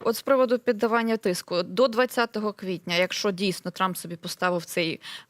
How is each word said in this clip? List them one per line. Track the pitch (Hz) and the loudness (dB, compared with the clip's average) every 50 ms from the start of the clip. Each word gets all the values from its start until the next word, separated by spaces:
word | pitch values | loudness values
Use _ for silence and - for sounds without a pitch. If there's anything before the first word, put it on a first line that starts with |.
От | - 226 226 | -2 -2 -2
з | - - | 0 2
приводу | - 277 254 262 220 247 240 | 2 4 4 4 4 2 2
піддавання | - 247 233 202 240 220 226 233 226 226 220 | 0 0 0 2 2 2 2 2 2 2 0
тиску. | 214 - 202 180 - - - 180 175 180 | 0 0 0 -2 -2 -4 -4 -2 -2 -2
До | - 185 202 262 262 | -2 2 2 2 4
двадцятого | 220 226 254 247 - 247 233 233 - 214 214 208 202 | 4 2 0 2 2 0 0 0 -2 -4 -4 -4 -6
квітня, | - 196 190 185 160 - 175 170 | -6 -6 -6 -6 -6 -4 0 2
якщо | 175 180 175 - - - 208 | 2 2 2 0 0 0 0
дійсно | 190 170 208 190 170 - - 185 | 0 0 0 0 -2 -2 -6 -8
Трамп | - - 190 185 180 | -4 -2 -2 -2 -2
собі | - - 170 175 | -4 -10 -10 -12
поставив | - - 185 - - 190 180 180 175 165 | -10 -10 -10 -6 -2 0 0 0 0 -2
цей | - - 185 165 160 - - - - - - - | -4 -2 -2 0 0 -2 -6 -8 -12 -14 -14 -16